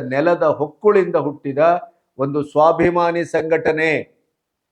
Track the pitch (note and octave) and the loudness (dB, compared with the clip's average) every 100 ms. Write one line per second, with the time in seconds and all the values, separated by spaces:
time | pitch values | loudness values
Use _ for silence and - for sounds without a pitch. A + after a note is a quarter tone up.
0 | B2+ C3 D#3+ F3 E3 C3 D3+ - G#3 G3+ | -2 -2 0 2 0 0 -4 0 2 2
1 | F3 E3 C#3 C#3+ C#3+ C3+ D#3+ F3 - _ | 2 -2 -2 -6 -8 0 2 2 -4 _
2 | _ - C#3 D3 D3 D3 D#3 E3 E3+ F3 | _ -6 -4 -4 -2 2 2 4 0 2
3 | E3+ E3+ E3 E3 D#3 D#3+ D#3+ D#3 D#3+ C#3+ | 0 -2 -4 -4 -2 -2 0 0 0 -2
4 | - _ _ _ _ _ _ | -6 _ _ _ _ _ _